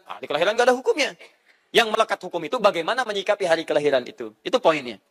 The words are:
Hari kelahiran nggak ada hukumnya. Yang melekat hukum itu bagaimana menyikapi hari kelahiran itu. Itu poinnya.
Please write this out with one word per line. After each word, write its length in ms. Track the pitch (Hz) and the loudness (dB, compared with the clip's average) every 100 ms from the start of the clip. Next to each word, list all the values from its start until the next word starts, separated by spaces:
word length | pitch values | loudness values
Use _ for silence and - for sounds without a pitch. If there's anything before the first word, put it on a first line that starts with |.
| - | -8
Hari 180 | - 131 | -14 -6
kelahiran 240 | 147 180 226 | 0 0 4
nggak 160 | 240 | 4
ada 40 | 254 | 4
hukumnya. 340 | 339 339 233 175 - _ _ _ _ | 0 0 -2 -6 -20 _ _ _ _
Yang 240 | 196 226 | 0 2
melekat 260 | 214 208 202 | 0 0 -2
hukum 160 | 180 175 151 | -6 -8 -6
itu 80 | 254 | 0
bagaimana 420 | 202 175 165 240 | 2 2 -2 -4
menyikapi 400 | 233 202 190 202 | -4 -4 -2 -2
hari 180 | 180 165 156 | 0 0 0
kelahiran 380 | 156 147 135 120 | 0 2 2 0
itu. 260 | - 110 - | -10 -14 -12
Itu 160 | 180 240 | -4 0
poinnya. 400 | 175 156 120 - _ | 2 2 -2 -12 _